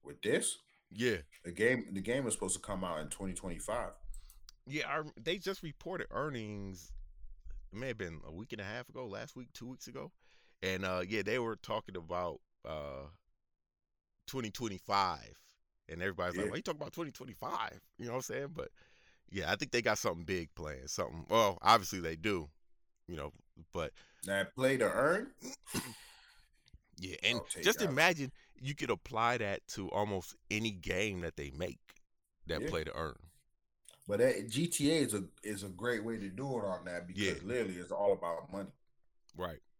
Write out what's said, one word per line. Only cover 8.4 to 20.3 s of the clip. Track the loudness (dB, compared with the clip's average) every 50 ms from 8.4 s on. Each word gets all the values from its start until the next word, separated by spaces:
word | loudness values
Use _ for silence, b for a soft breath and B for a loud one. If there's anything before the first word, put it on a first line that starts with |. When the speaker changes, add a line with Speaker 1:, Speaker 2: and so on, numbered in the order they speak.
| -8 -8
Speaker 2:
and | -8 -6
a | -6
half | -6 -6 -6 -8 -8
ago, | -10 -8 -8
last | -6 -6 -6 -8 -8 -10
week, | -14 -14 -14 _
two | -12 -10 -10
weeks | -10 -12 -12
ago. | -12 -10 -10 -10 -10 _ b b b b b b b b b
And, | 0 0 0 2 0
uh, | 2 2 0 0
yeah, | 2 2 2
they | 2 2 2 2
were | 2 0 -4
talking | -6 -4 -2 -2 -2 -2 -4 -8
about, | -8 -6 -2 -2 0 0 -2 -2 -6 _ _ _ _ _
uh, | -6 -6 -6 -4 -6 -8 -8 -10 -12 -16 _ _ _ _ _ _ _ _ _ _ _ _ _ _ _ _ _ _ _ _ _ _
twenty | -8 -4 -4 -4 -4
twenty-five. | -4 -4 -4 -4 -4 -6 -2 2 4 4 6 4 2 -2 -6 -16 -20 -20 -20 -20 _ _ _ _ _ _ _ -12
And | -6 -2
everybody's | -2 -2 0 0 -2 0 0
like, | 0 -2
Speaker 1:
Yeah. | -2
Speaker 2:
"Why | -2
you | -4
talking | -4 -4 -4 -4
about | -6 -8
twenty | -6 -6 -6 -6
twenty-five?" | -8 -12 -12 -12 -10 -8 -6 -4 -2 -2 -4 -4 -6 -12 _ _ _ -10
You | -6
know | -4
what | -4
I'm | -4
saying? | -4 -2 -4 -4 -4 -4 -6
But, | -8 -8 -8 b b b b b b b b b b b b
yeah, | -6 -2 2 2
I | 2
think | 2 0 2
they | 2 2
got | 4 4 2 4
something | 2 0 0 0 -2
big | -2